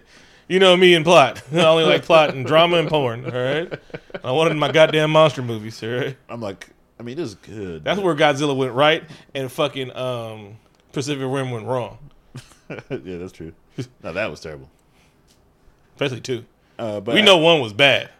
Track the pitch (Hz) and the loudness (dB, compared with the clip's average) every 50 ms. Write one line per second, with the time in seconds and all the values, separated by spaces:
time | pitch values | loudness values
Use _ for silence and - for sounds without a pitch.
0 | - _ _ - - _ _ _ _ - 175 185 190 185 180 180 185 180 175 165 | -12 _ _ -20 -20 _ _ _ _ -2 2 4 6 6 6 6 6 4 4 4
1 | 151 165 180 160 135 120 107 - - - 143 170 175 160 160 165 160 156 147 143 | 4 4 6 6 6 4 2 -4 -12 -6 -2 2 4 4 4 4 4 2 2 0
2 | - - 175 160 151 143 131 135 127 127 151 160 170 175 175 170 160 - 156 147 | 2 4 4 4 4 4 0 -4 -4 0 2 4 4 4 2 0 0 0 0 0
3 | 139 120 113 117 131 127 123 123 123 131 143 156 170 - 156 - - - - 139 | 0 -2 -4 -6 -8 -8 -6 -4 -4 -2 -2 -4 -6 -8 -10 -14 -14 -14 -18 -18
4 | - - - - - 120 127 156 160 165 156 151 147 139 - 160 160 147 143 156 | -16 -16 -16 -10 -6 -4 0 0 2 2 0 0 -2 2 4 6 6 6 4 2
5 | 151 151 156 156 160 156 - - 127 120 117 110 107 110 110 - - 110 120 123 | 0 2 4 6 6 4 4 0 -6 -8 -8 -8 -10 -12 -14 -12 -8 -6 -6 -4
6 | 135 131 131 - _ - 113 120 117 101 98 - - - _ _ _ _ _ - | -6 -6 -8 -12 _ -16 -14 -10 -10 -10 -10 -12 -16 -20 _ _ _ _ _ -18
7 | 117 117 127 156 170 117 95 - _ - 98 110 101 92 82 80 76 - 175 202 | -16 -14 -10 -10 -10 -10 -12 -16 _ -18 -14 -12 -10 -10 -10 -8 -6 -4 -4 -2
8 | 196 180 160 143 156 147 143 135 151 147 139 131 135 131 117 127 147 156 160 165 | 0 -2 0 2 2 2 2 2 -2 -2 -2 -2 -2 -2 0 2 2 2 0 -2
9 | - - - - - _ - 139 135 127 - - 156 139 - 139 127 123 - - | -6 -10 -20 -20 -20 _ -10 -10 -8 -8 -4 -4 -4 -4 -4 -6 -10 -10 -10 -8
10 | 127 127 123 120 113 113 110 110 104 101 110 113 _ _ _ _ _ _ - 151 | -8 -6 -6 -8 -10 -12 -14 -16 -18 -20 -20 -20 _ _ _ _ _ _ -10 -8
11 | 131 131 147 135 135 131 135 139 131 127 123 113 104 110 127 127 113 101 110 - | -6 -6 -6 -6 -6 -4 -4 -4 -4 -6 -6 -8 -6 -6 -6 -6 -6 -8 -12 -16
12 | 143 143 _ _ _ _ - 117 - _ _ _ _ - - 107 - - 139 113 | -20 -20 _ _ _ _ -20 -20 -20 _ _ _ _ -16 -16 -16 -12 -10 -12 -10
13 | 67 90 92 85 90 92 - - 82 80 78 _ _ _ _ - 123 - _ _ | -10 -10 -12 -12 -12 -14 -14 -16 -16 -18 -18 _ _ _ _ -14 -14 -14 _ _
14 | - 95 82 92 110 98 73 - - 82 76 71 65 - _ _ _ _ _ _ | -14 -10 -8 -6 -6 -6 -8 -10 -14 -14 -16 -16 -18 -20 _ _ _ _ _ _
15 | _ _ _ _ _ _ _ _ _ _ _ _ _ _ _ _ _ _ _ - | _ _ _ _ _ _ _ _ _ _ _ _ _ _ _ _ _ _ _ -6
16 | 139 143 127 113 - - 131 117 117 - _ _ _ _ _ - 117 110 104 104 | -6 -6 -6 -6 -8 -6 -6 -8 -8 -12 _ _ _ _ _ -10 -8 -6 -6 -6
17 | 95 117 - 202 214 208 190 170 151 165 170 156 127 110 101 107 139 139 123 101 | -4 -2 0 2 4 6 6 6 6 4 4 2 0 -2 0 2 2 4 4 2
18 | - - _ _ | -2 -6 _ _